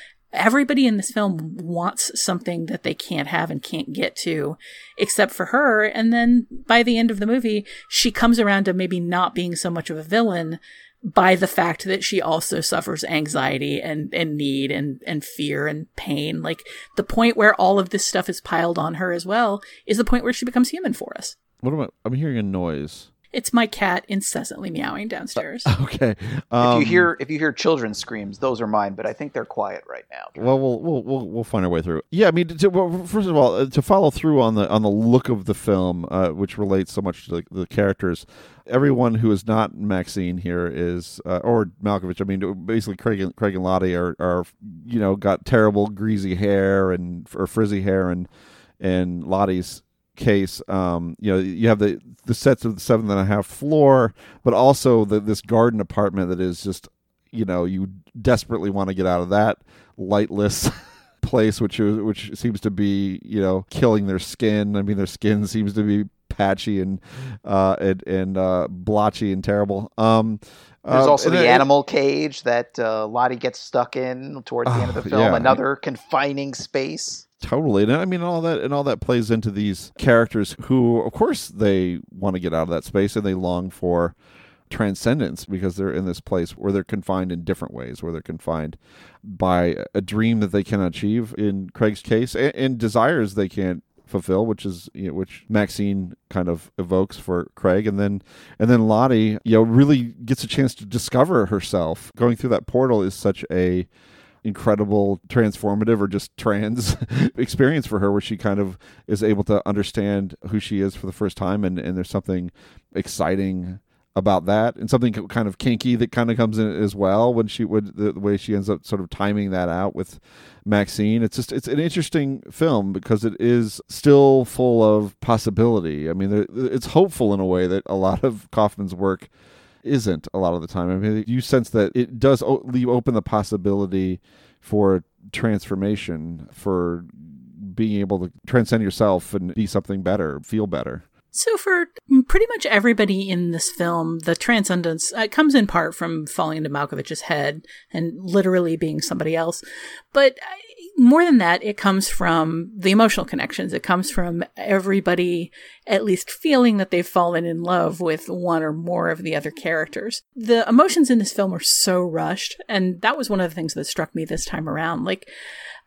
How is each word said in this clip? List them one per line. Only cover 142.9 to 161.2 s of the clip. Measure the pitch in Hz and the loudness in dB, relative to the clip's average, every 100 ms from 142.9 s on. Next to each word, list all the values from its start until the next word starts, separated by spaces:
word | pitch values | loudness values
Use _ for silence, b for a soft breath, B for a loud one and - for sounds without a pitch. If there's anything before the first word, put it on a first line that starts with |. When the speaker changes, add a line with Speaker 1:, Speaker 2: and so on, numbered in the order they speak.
| 220 208 196 196 | 4 2 0 -2
Speaker 1:
in | 175 175 | -2 -2
this | 165 - | -2 -4
film, | - 170 170 165 165 | -2 -2 -2 -2 -4
the | 160 | -2
transcendence, | 170 - 233 202 180 170 160 - | -2 0 0 2 0 0 -4 -6
uh, | 233 220 | -4 -4
comes | - 311 | 2 4
in | 269 208 | 6 4
part | 170 160 | 0 -2
from | - 165 160 151 | -4 -6 -6 -6
falling | - 160 156 | -4 -2 -2
into | 156 | -4
Malkovich's | 143 143 143 - 156 | -4 -4 -6 -8 -10
head | - 151 143 151 - B B | -4 -2 -2 -4 -14 B B
and | 165 165 170 | -4 -4 -6
literally | 185 196 190 185 170 165 | -2 2 4 2 2 0
being | 160 151 | -2 -2
somebody | - 147 156 165 | -4 -4 -2 0
else. | 165 - - B B B _ | -2 -4 -10 B B B _
But, | 571 539 - | 4 4 4
uh, | - 381 440 - 349 392 | -16 -16 -18 -20 -10 6
more | 240 302 | 8 8
than | 349 254 | 8 6
that, | 170 175 | 6 2
it | 208 208 | 0 -2
comes | 202 190 196 | 0 0 0
from | - 175 165 160 165 175 220 | 0 2 2 2 -2 -6 -2
the | 185 | 2
emotional | 208 226 202 - | 6 6 4 -4
connections. | - - - 185 | -6 -6 -4 -4
It | - | -6
comes | - 180 190 | -2 -2 -2
from | - 175 170 - - | -2 -2 -4 -6 -8
everybody | - 196 190 196 190 175 180 175 175 B B B - | 0 0 2 0 2 0 0 -2 -6 B B B -2
at | - | 0
least | 214 185 - | 2 -2 -2
feeling | - 320 269 240 208 | -6 2 4 6 4
that | 190 | 0
they've | 175 175 | 0 0
fallen | 185 175 170 | 2 2 2
in | 170 165 | -2 -4
love | 170 180 165 165 | 0 0 0 -2
with | 170 156 165 | -4 -4 -6
one | 180 175 165 | -6 -2 0
or | 156 | -2
more | 156 170 175 170 | -4 -4 -2 -2
of | 165 | -2
the | 180 151 | -4 -4
other | 147 | -6
characters. | - 160 160 151 - 220 - _ | -8 -4 -2 -4 -6 -8 -10 _
The | 262 220 233 226 | -10 2 2 6
emotions | 233 349 339 262 | 6 6 6 4
in | |
this | 240 | 4